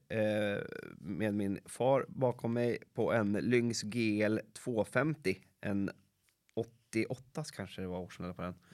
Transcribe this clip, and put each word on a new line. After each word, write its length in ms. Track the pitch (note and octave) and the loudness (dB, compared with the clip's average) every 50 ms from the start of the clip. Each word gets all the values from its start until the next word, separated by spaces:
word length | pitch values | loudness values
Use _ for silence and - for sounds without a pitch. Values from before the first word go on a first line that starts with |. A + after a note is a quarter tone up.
| _ _ | _ _
eh, 100 | - A2 G#2+ G#2+ G#2 G#2+ G#2 G#2 G2+ - - - - - G1+ G1+ G1+ G1+ | 0 0 2 2 2 2 2 0 0 -2 -4 -6 -8 -10 -12 -12 -14 -12
med 340 | - E2+ G2 D#2+ G#2+ G#2+ G2+ | -10 -8 -4 0 0 2 2
min 260 | G#2 G2+ G2 G2 - - | 2 0 0 -2 -4 -6
far 400 | - - - A#2+ C3 C#3 B2+ - - | -12 -4 0 4 4 4 4 2 -2
bakom 440 | - - C3 A#2+ A#2+ - - A#2 A#2 | -2 0 0 0 0 0 -2 -2 0
mig 260 | A#2+ A#2+ A#2+ A2+ - - - _ | 2 2 0 0 -2 -6 -8 _
på 180 | - A2 D2 G2+ | 0 2 4 4
en 200 | A#2 G#2+ G2+ G#2 | 4 4 4 2
Lynx 500 | F#2+ C#2+ A2 B2 A#2+ A#2 A#2+ A2 - - | 2 2 4 4 4 4 2 0 -2 -4
G 400 | G#2 G#2+ A#2+ A2+ A2 G#2 G#2 G#2+ | -4 -2 0 2 2 4 4 4
L 180 | G#2 A2 G#2 - - _ - - | 4 2 0 -2 -6 _ -10 -6
tvåhundrafemtio. 720 | C3 A#2+ G#2+ G2+ - - B2+ C#3 D#3+ D3 - - F#2+ F#2+ - - _ _ _ | -2 0 0 0 2 2 2 2 2 -2 -2 -2 -2 -2 -2 -6 _ _ _
En 300 | - F#2+ G2+ G2 G2 - - - _ _ _ _ _ _ _ _ _ _ _ | -4 -2 0 0 0 -2 -4 -8 _ _ _ _ _ _ _ _ _ _ _
åttioåtta 880 | A2+ A2+ - - _ _ _ - A2 A2 - B2 - - - - D#3+ D3+ - - | -4 -4 -4 -8 _ _ _ -2 0 0 0 -4 -8 -10 -10 -8 -8 -8 -8 -8
kanske 240 | - F#2+ F2+ - - F#2 | -10 -10 -10 -8 -8 -6
det 60 | F2+ | -4
var 100 | F2+ F#2 | -4 -6
årsmodell 360 | F2+ F2+ - - F2 F2 F2 | -6 -8 -10 -8 -8 -8 -6
på 80 | - F2 | -6 -6
den. 120 | F2+ F2+ - _ - | -6 -8 -10 _ -14